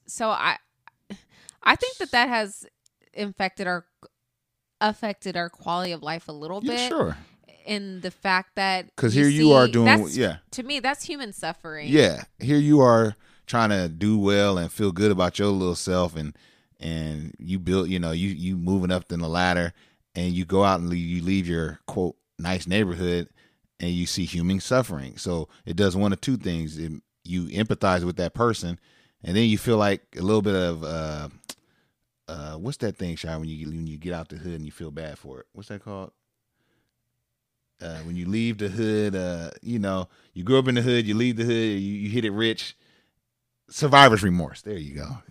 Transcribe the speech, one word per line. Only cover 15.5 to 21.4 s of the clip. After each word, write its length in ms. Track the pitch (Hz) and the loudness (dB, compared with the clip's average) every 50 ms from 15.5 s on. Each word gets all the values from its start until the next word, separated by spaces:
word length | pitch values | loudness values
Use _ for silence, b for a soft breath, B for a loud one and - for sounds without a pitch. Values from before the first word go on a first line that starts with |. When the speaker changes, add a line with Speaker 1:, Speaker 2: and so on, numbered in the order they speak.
| 101 95 92 90 87 | 2 2 0 -2 -2
Speaker 2:
self, 400 | - - 95 90 90 90 85 80 | -2 -2 0 0 0 0 0 -2
and, 200 | 80 76 76 73 b b b b b b b b _ | -6 -8 -8 -10 b b b b b b b b _
and 520 | - 82 80 80 78 78 78 76 78 80 - - | -8 -8 -6 -6 -6 -6 -6 -8 -10 -12 -14 -14
you 220 | - 85 95 95 | -8 -6 -6 -4
build, 280 | 87 87 92 98 90 85 | -2 0 0 2 2 0
you 120 | 92 90 | -2 -2
know, 100 | 87 82 | -2 -2
you, 200 | 80 85 95 98 | -2 -2 -2 -2
you 260 | 92 73 87 92 95 | -4 -4 -4 -4 -2
moving 340 | 87 85 90 98 98 90 90 | -2 0 0 0 2 2 0
up 220 | 92 87 - - | 0 -2 -2 -4
in 80 | 87 85 | -6 -6
the 80 | 85 80 | -4 -2
ladder, 440 | 82 90 90 90 87 87 87 85 b b b b b b b _ - | 0 0 2 2 2 0 -2 -4 b b b b b b b _ -8
and 160 | 87 90 90 | -4 -4 -2
you 120 | 87 90 90 | -2 -2 -2
go 200 | 82 92 95 101 | 0 2 4 4
out 160 | 98 95 87 | 4 4 2
and 80 | 85 87 | 0 -2
leave, 180 | 87 87 85 | -2 -2 -2
you 160 | 85 87 87 | -4 -4 -4
leave 240 | 82 92 98 98 | -2 0 0 0